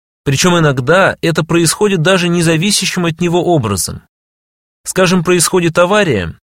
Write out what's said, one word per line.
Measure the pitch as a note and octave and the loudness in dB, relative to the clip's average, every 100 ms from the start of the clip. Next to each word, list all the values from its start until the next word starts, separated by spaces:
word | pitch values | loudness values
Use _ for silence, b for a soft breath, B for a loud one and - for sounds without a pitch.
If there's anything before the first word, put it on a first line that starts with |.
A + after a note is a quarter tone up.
| _ _ | _ _
Причем | - C3+ F3+ F3 | -4 0 2 2
иногда | D3+ C3 B2 F3+ E3+ - | 2 0 0 2 2 0
это | E3 E3+ | -2 -2
происходит | E3 E3+ E3 - G#3 F#3+ | 0 0 0 0 0 0
даже | D#3+ F#3+ F3 | 2 2 0
независящим | F3 E3 D#3+ G3+ - F#3 F#3 E3+ | 0 0 0 0 -2 -4 -4 -4
от | D#3+ | -2
него | F3 F3 | -2 0
образом. | E3+ E3 A2+ G2 - F2 - _ _ _ _ _ _ _ | 0 0 0 -4 -6 -10 -18 _ _ _ _ _ _ _
Скажем, | - - F#3 F#3 | -6 0 2 2
происходит | E3+ F3+ - F#3 E3+ E3 | 0 0 0 0 0 0
авария, | F3 G#3 F#3+ G#2+ E2 - | 2 2 0 -2 -4 -10